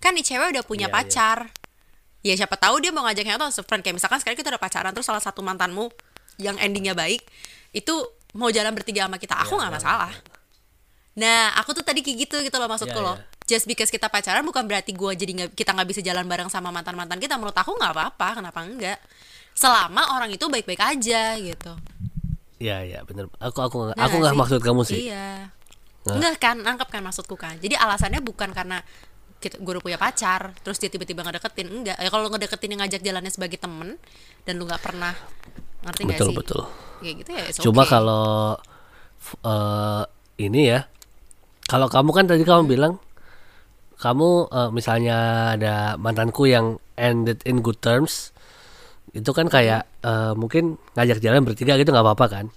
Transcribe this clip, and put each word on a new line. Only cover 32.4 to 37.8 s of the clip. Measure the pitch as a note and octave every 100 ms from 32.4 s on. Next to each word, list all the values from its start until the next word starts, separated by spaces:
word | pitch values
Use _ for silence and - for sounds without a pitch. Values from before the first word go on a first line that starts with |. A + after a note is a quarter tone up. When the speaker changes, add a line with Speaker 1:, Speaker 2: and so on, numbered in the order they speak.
| G3+ G#3+ G#3 G3+
Speaker 1:
yang |
ngajak | G3 G3
jalannya | F#3+ F#3 F#3+
sebagai | F#3+ F#3 E3+
temen, | F#3 D#3+ E3 D4 - - - - -
dan | F3+
lu | F3
nggak | E3+
pernah, | - F3+ F3 F3+ - - - - - - F3
ngerti | F3 -
nggak | -
Speaker 2:
Betul, | A#2
Speaker 1:
sih? | A2
Speaker 2:
betul. | - - - - - -
Speaker 1:
Kayak | F3+ E3
gitu | - F4
ya, | -
it's | -
Speaker 2:
Cuma | A#2 A2+